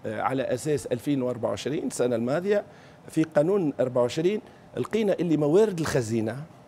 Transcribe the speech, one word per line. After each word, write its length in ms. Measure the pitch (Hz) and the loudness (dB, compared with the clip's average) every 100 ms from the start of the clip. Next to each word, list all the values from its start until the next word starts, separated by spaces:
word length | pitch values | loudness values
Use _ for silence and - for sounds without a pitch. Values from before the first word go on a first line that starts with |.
| 113 | -10
آه، 140 | 107 | -4
على 220 | 101 135 | -2 -2
أساس 440 | 127 123 156 143 - | -2 -4 -2 -2 -2
ألفين 360 | 123 - 139 | -4 -2 -2
وأربعة 280 | 123 120 110 | -2 -4 -4
وعشرين 360 | 107 - 156 131 | -4 -4 -4 -6
السنة 300 | - 123 117 | -2 0 0
الماضية 480 | 120 151 190 208 - - - - - | 0 -2 0 0 -2 -16 -20 -20 -6
في 140 | 160 | -2
قانون 500 | 160 151 156 202 156 - | 2 2 2 2 0 0
أربعة 220 | 127 127 | 0 2
وعشرين 380 | 120 156 175 214 - - - - | 0 2 0 0 -6 -20 -12 -6
لقينا 360 | 127 214 208 | -2 0 0
اللي 240 | 165 170 151 | 0 2 2
موارد 440 | 147 180 220 170 | 4 4 4 2
الخزينة، 560 | 147 139 110 113 107 127 156 - | 0 0 0 0 -2 -4 -12 -18